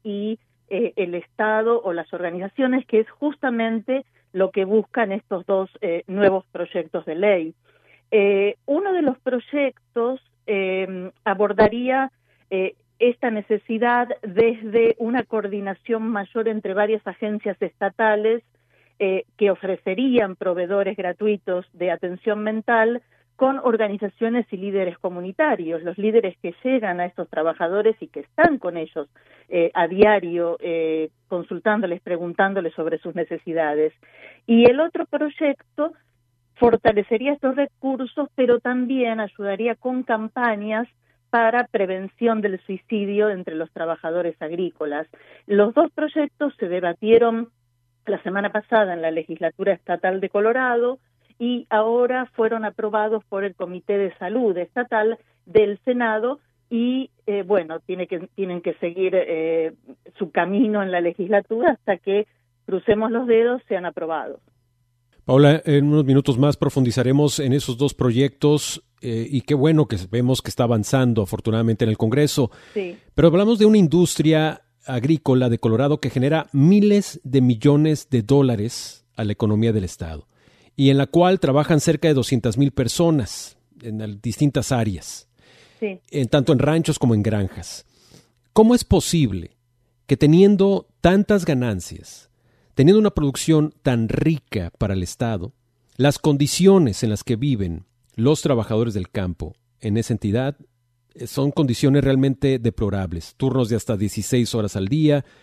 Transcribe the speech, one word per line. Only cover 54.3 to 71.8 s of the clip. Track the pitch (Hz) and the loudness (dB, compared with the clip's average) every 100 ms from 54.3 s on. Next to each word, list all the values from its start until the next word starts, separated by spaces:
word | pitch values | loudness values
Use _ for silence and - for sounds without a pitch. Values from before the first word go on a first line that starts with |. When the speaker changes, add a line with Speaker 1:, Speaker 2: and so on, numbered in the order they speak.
| 220 233 180 | -2 -2 -2
Speaker 1:
Estatal | 170 - 240 226 214 226 _ _ _ | -4 -6 -4 0 0 -2 _ _ _
del | 202 208 202 | 2 2 0
Senado | - 247 240 220 240 285 _ _ _ | -2 -2 0 -2 -4 -6 _ _ _
y, | 233 240 262 262 _ - | -4 -2 -2 -6 _ -6
eh, | 202 | -6
bueno, | 180 202 160 165 | 0 0 -2 -10
tiene | - 185 180 | -10 -8 -6
que, | 180 185 - | -8 -10 -8
tienen | 190 175 | -6 -6
que | 175 160 | -6 -6
seguir, | 170 170 185 185 | -8 -4 -2 0
eh, | 160 160 160 165 160 - - 131 - _ | -2 -4 -2 -2 -4 -8 -20 -20 -20 _
su | 180 | -6
camino | 185 175 202 220 208 | -2 -2 0 0 0
en | 190 | -2
la | 175 | -2
legislatura | 175 165 185 208 196 226 330 | -2 -4 0 0 0 0 0
hasta | 254 - 190 | 0 -4 -4
que, | - 202 214 _ _ _ - | -2 -2 -4 _ _ _ -8
crucemos | 185 196 214 220 | -6 0 0 0
los | 233 247 | -4 0
dedos, | 226 233 247 - | 2 2 -2 -6
sean | 190 175 | -6 -6
aprobados. | 165 160 160 120 - _ _ _ _ _ _ _ _ - | -8 -8 -6 -8 -14 _ _ _ _ _ _ _ _ 2
Speaker 2:
Paula, | 131 143 156 160 | 6 8 6 4
en | 143 147 | 2 4
unos | 151 135 | 2 4
minutos | 135 139 120 | 4 4 2
más | 139 143 | 2 2
profundizaremos | 151 135 127 113 123 139 147 - | 0 2 0 2 2 4 2 0
en | 139 | 0
esos | 139 - 120 | 0 -2 -2
dos | 143 | -2
proyectos, | - 127 117 139 - 147 147 - - _ _ | 0 0 2 0 2 2 2 0 -10 _ _
eh, | 123 113 113 | -6 -6 -2
y | 135 | -4
qué | - | -2
bueno | 147 147 156 147 | 2 4 4 2
que | 104 92 | -2 -4
vemos | 117 123 131 | -2 0 0
que | - | -4
está | - | -2
avanzando | 120 117 104 135 127 113 | 0 2 0 2 2 2
afortunadamente | 98 110 - 110 113 110 | -2 -4 -2 0 0 0